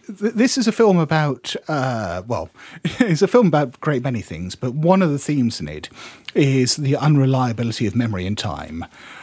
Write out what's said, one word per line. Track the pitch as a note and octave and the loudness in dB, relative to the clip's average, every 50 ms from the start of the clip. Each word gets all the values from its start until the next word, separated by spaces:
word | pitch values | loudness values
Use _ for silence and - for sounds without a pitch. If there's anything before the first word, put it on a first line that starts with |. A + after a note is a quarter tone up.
| _ - | _ -18
th-, | G3+ - G3+ A#3 - | -8 -4 -4 -2 0
this | G#3 B3 B3+ - C4+ | 2 2 2 2 0
is | A3 A3 | 0 0
a | |
film | - - A#3 G#3 F#3 F3 | 2 4 4 4 6 4
about, | D#3+ C#3 D#3+ D#3 D3+ D3 C3+ - - - - - - - | 4 2 2 2 2 0 -2 -4 -6 -10 -10 -10 -6 -4
uh, | D#3 C#3+ C3 C3 A#2+ A2+ G#2 F2+ E2+ F#2 F#2+ A#2 | -4 -2 -2 -2 -2 -4 -4 -4 -6 -6 -6 -6
well, | A#2+ F2 E2 E2 _ - - - | -6 -6 -6 -8 _ -18 -20 -20
<laughs> | - - - | -12 -8 -8
it's | E3 - - B3+ G#3+ E3 C#3+ | -4 -2 0 0 2 2 2
a | G3 F3+ | 2 4
film | - B3 A#3 E3+ | 6 6 6 6
about | C#3+ D3 D3 B2 - | 4 2 2 0 -4
a | - | -6
great | - D#3 D3 B2 B2 | -4 -2 -2 -2 -2
many | C#3 B2 A2 | -4 -4 -6
things, | - - F2 D#2+ F2+ F#2 - | -6 -8 -8 -8 -8 -10 -8
but | - - B2+ A#2+ | -8 -8 -6 -4
one | D3+ D#3 E3+ F#3+ G3 F#3 | 0 2 4 4 4 4
of | D#3+ | 2
the | C#3+ C#3+ | 0 -2
themes | - - D3+ C#3+ B2 A2+ - - | -2 -2 0 0 0 0 -2 -4
in | E2 D2 | -8 -10
it | D2+ D#2 - - - - - - - - _ - - | -10 -10 -12 -14 -16 -18 -20 -20 -20 -20 _ -4 0
is | - D3 C#3 C3+ C3 B2+ B2 - - | 2 2 4 4 2 2 2 0 0
the | D3 C3 C#3+ - | 0 0 0 2
unreliability | C3+ D#3 D3+ C#3+ C3+ C3 C3+ B2+ B2+ A#2+ A2+ A#2 A#2+ A#2 A2 - A#2+ | 2 4 4 4 4 4 2 2 0 0 -2 -2 -4 -4 -4 -2 -2
of | G2+ G#2 | -2 0
memory | A#2+ A#2+ A2+ A2 A2+ A2 | 0 0 0 -2 -4 -4
and | A2 G#2 - | -4 -4 -4
time. | - G#2 D2 C#2+ D2 - D#2 E2 - - _ - - - - - | -4 -6 -6 -8 -10 -10 -10 -12 -12 -12 _ -20 -20 -20 -20 -20